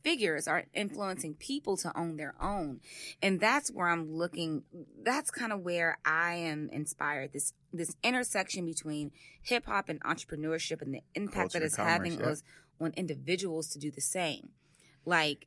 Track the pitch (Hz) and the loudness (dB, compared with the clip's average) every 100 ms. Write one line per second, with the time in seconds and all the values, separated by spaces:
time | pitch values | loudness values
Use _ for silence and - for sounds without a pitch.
0 | 302 302 185 151 156 165 - - 208 277 | 0 2 2 2 2 0 0 -4 -2 -2
1 | 196 185 165 151 - 285 233 185 175 - | -4 -4 -6 -8 -4 -4 0 0 -2 -2
2 | 170 156 143 - 190 202 151 123 - - | -4 -4 -8 -4 -2 -2 -2 -6 -12 -14
3 | - - 196 180 214 285 - - 175 170 | -12 0 2 6 6 6 2 0 2 2
4 | 156 160 175 - 160 151 - 175 - - | 0 0 -2 0 0 -2 -4 -14 -14 -2
5 | 220 277 - - 226 202 175 170 165 - | 2 2 0 -2 -2 -2 0 2 2 2
6 | 151 160 170 175 165 151 151 151 151 - | 2 4 2 2 -2 -2 -4 -4 -4 -2
7 | 147 147 135 143 - - - 170 165 - | -2 -2 -4 -2 -2 -4 -10 -4 -4 0
8 | 233 254 247 196 190 190 170 - 156 151 | 0 2 0 0 -2 -2 -4 -4 -4 -4
9 | 147 - - - - 156 - 196 - 156 | -6 -10 -20 -10 -2 -2 0 -2 0 -4
10 | - 165 - 151 156 165 - 160 139 135 | -2 -2 -4 -4 -2 -2 -2 -4 -4 -6
11 | - - 202 190 180 175 156 - 165 170 | -6 -6 -2 0 0 2 0 2 4 4
12 | 170 160 - 151 - - - - 160 - | 2 0 0 -2 -6 -20 -16 -4 -2 -2
13 | 170 135 135 180 190 160 151 143 147 135 | -4 -2 0 0 0 -2 -4 -4 -6 -2
14 | - 185 165 127 - _ _ _ - _ | -2 2 0 -2 -8 _ _ _ -20 _
15 | 170 170 151 139 | 2 4 4 0